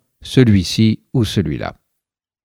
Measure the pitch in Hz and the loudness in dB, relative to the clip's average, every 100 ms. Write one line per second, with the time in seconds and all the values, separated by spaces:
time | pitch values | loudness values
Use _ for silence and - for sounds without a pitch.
0 | _ _ - - 120 101 87 - 110 110 | _ _ -2 2 4 4 0 0 0 0
1 | _ 135 107 - 80 64 50 - _ _ | _ -4 -2 -2 -4 -6 -10 -12 _ _
2 | _ _ _ _ | _ _ _ _